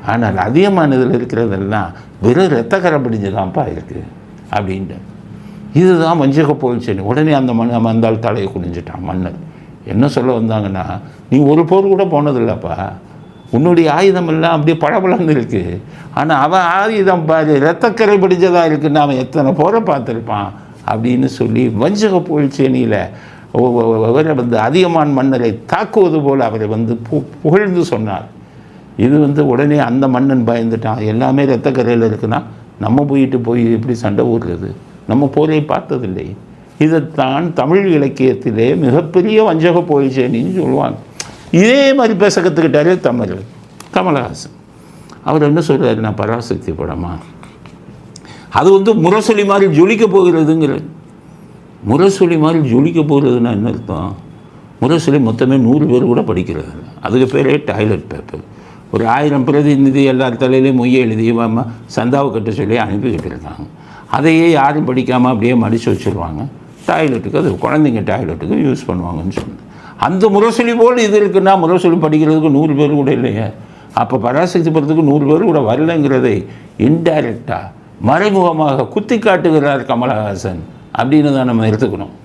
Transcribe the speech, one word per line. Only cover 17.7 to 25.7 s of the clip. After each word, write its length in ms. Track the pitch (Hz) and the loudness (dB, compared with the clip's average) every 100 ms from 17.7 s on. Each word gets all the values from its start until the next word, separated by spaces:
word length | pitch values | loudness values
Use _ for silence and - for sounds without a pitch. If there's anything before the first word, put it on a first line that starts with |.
| 170 240 196 214 202 | 2 -2 2 2 4
படிஞ்சதா 460 | 185 180 185 175 | 4 2 2 2
இருக்குன்னு 340 | 165 151 151 147 | 2 0 0 0
அவன் 180 | 143 127 | 0 -2
எத்தனை 360 | 127 151 135 | -2 -2 0
போரை 280 | 143 156 226 | 2 2 2
பார்த்திருப்பான்" 720 | 190 139 127 117 113 104 101 - - - - | 0 -4 -4 -8 -6 -6 -6 -12 -20 -14 -6
அப்படின்னு 380 | 110 120 123 | -2 0 0
சொல்லி 440 | 131 - 117 113 123 | -2 -2 -2 0 -2
வஞ்சக 520 | 107 147 208 214 185 | 0 0 0 0 0
புகழ்ச்சி 400 | 156 147 139 135 | 0 -2 -2 0
அணியில 340 | 131 127 117 104 90 - - - - | 0 0 0 -2 -4 -12 -20 -20 -6
ஒ-, 200 | 113 123 | 0 2
ஒ-, 160 | 120 113 | 2 0
ஒ-, 160 | 113 | 2
அவரை 300 | 110 131 156 | 2 2 0
வந்து 240 | 139 120 113 | -2 -2 0
அதியமான் 540 | 113 175 180 165 147 | 2 2 2 2 2
மன்னரை 380 | 135 135 127 117 104 | 0 0 0 -2 -4
தாக்குவது 540 | - | -6